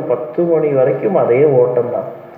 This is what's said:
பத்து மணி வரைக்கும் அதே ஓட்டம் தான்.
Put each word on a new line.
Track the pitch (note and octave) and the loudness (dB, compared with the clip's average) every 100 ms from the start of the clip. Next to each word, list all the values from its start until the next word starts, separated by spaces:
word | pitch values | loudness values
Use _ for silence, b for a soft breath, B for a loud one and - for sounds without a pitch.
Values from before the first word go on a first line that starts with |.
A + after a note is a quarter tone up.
| B2 | 0
பத்து | A#2+ - - | -4 -4 -4
மணி | E3+ D#3+ D3+ | 0 0 0
வரைக்கும் | C3+ C3 - G#3+ F3 | 2 2 0 0 0
அதே | A2+ B2 D3+ | 2 4 4
ஓட்டம் | B2+ B2 B2 A#2 | 4 2 0 -2
தான். | A2+ - - - | -4 -8 -12 -18